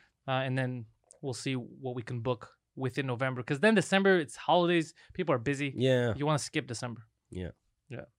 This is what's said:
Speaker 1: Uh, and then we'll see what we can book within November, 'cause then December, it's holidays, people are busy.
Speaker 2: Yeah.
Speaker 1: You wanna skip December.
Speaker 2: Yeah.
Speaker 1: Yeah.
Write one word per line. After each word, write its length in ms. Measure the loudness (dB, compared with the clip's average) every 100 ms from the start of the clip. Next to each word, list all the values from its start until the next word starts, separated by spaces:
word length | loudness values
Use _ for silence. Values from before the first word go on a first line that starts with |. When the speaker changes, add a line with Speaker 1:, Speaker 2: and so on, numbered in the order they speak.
| _ _ -4
Speaker 1:
Uh, 40 | -2 0
and 100 | 0
then 280 | -2 -4 -12 _ _ -10
we'll 100 | -8
see 220 | -4 -4
what 400 | -4 -6 -10 -8
we 80 | -8
can 180 | -6 -4
book 300 | -2 -2 -6 _ _ -6
within 300 | -4 -2 -4
November, 360 | -2 -2 -4
'cause 160 | -4 2
then 140 | 4
December, 440 | 4 4 4 6 4
it's 180 | 2 -4
holidays, 560 | 4 4 6 2 0 -8 -12
people 200 | -6 0
are 40 | 0
busy. 340 | 0 -2 -4
Speaker 2:
Yeah. 380 | 0 4 4 2
Speaker 1:
You 120 | 0 0
wanna 120 | 0
skip 280 | 0 -4 -4
December. 400 | -8 -8 -10 -16 _ _
Speaker 2:
Yeah. 220 | -8 -8 -10 _ _ _
Speaker 1:
Yeah. 140 | -14 -14